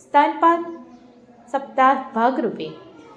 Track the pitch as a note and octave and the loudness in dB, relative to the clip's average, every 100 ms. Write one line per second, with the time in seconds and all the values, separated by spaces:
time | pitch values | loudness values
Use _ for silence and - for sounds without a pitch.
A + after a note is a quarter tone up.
0 | _ C#4+ D#4 D#4+ E4+ E4+ E4+ - - - | _ 2 2 2 2 2 -4 -14 -20 -20
1 | - _ - - - C4+ - - C4 C#4 | -20 _ -20 -20 -8 -8 -4 2 2 2
2 | - A3+ A#3+ C4 A3 - D#3+ - - - | -4 -2 0 0 -4 -6 -12 -14 -20 -20
3 | - | -20